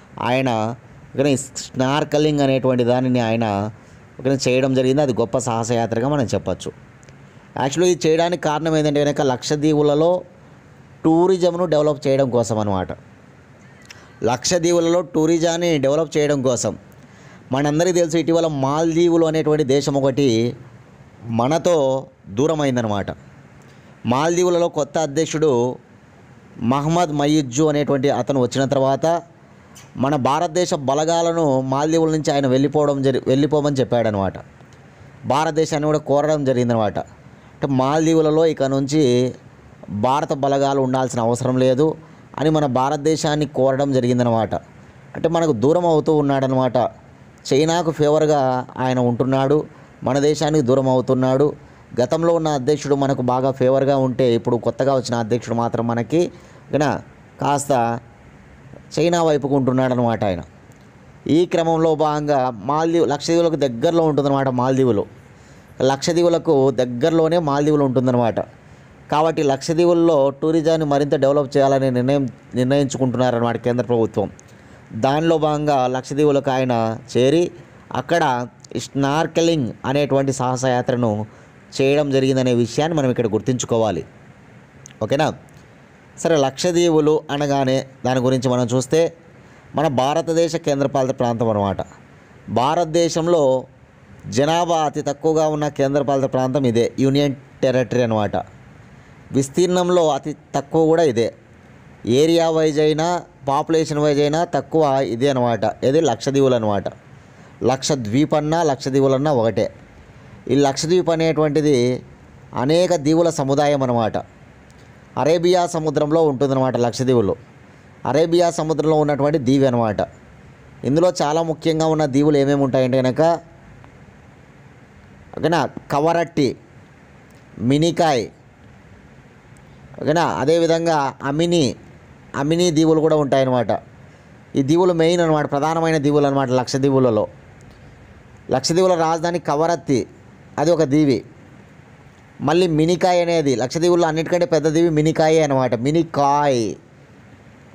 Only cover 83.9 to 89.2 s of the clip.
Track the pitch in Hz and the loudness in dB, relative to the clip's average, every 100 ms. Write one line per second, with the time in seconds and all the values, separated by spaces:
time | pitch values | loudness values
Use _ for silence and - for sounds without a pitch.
83.9 | 87 - - - - - - - - - | -2 -8 -16 -20 -20 -20 -20 -20 -20 -20
84.9 | - 107 139 147 - - - - - - | -8 -4 0 -2 -4 -14 -20 -20 -20 -20
85.9 | - - - 165 160 135 131 180 170 175 | -20 -20 -6 0 2 0 -2 -2 2 2
86.9 | 156 151 156 - 143 147 139 131 131 - | 4 4 2 -2 -4 -2 0 0 -2 -4
87.9 | - 123 127 123 131 127 123 123 127 123 | -6 -2 0 0 0 0 0 0 -2 0
88.9 | 160 165 - | 0 0 -4